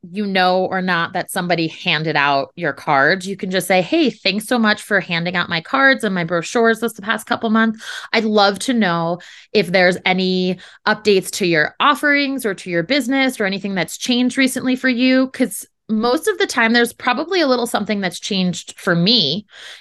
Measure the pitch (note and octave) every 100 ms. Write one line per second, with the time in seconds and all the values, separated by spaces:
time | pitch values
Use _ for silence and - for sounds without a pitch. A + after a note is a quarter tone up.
0 | F3 F#3+ G3+ F#3+ F#3 F#3 F#3 F#3 F#3 E3+
1 | E3+ F3+ - G3 F3+ E3+ D#3+ - F3+ D#3
2 | D#3 D3 C#3+ C#3 C3 - D#3+ C#3 - C#3
3 | D3 F#3 F#3 F#3+ F#3+ F#3 F3 F#3 E3+ E4
4 | C4+ - G3 G3+ - B3 G#3+ G#3 - G3
5 | E3+ E3+ F3 F3+ F3 E3+ - C4+ C4+ C4
6 | A3+ F3+ E3 E3+ D#3+ A#3+ A3+ A3 A#3 -
7 | G3 G#3+ - A#3+ A3+ A3 A3+ A3 - -
8 | - A3+ A3 G#3+ G3+ G3 - A#3+ F#3 E3+
9 | E3 F3 - - - G#3 F3 F#3 F3+ F3+
10 | F#3+ F#3 F#3 F#3 F#3 F#3 - - G#3+ G#3+
11 | G#3+ F#3+ F#3 - F3+ D#3+ D3+ - C4 C4+
12 | D4 C#4+ C#4 C4+ A3 F#3 F#3 E3+ E3 C#4+
13 | A3+ C4+ C4 B3+ G3+ G3 G3+ F#3+ D#3+ -
14 | - B3 B3 C4+ C4 C4 B3+ B3+ C4 A#3+
15 | B3+ C4 C4 - B3+ - - _ - A3
16 | A#3+ D4+ A4 F#4 F#4+ B3+ A3+ A#3+ A#3+ -
17 | C4 B3 D#4+ F#4 C#4+ A#3+ A#3 G#3 G#3 G#3
18 | F#3 - - F#3+ F3+ E3+ - - F#3+ E3+
19 | F3+ A#3+ C#3+ F#3 - - - -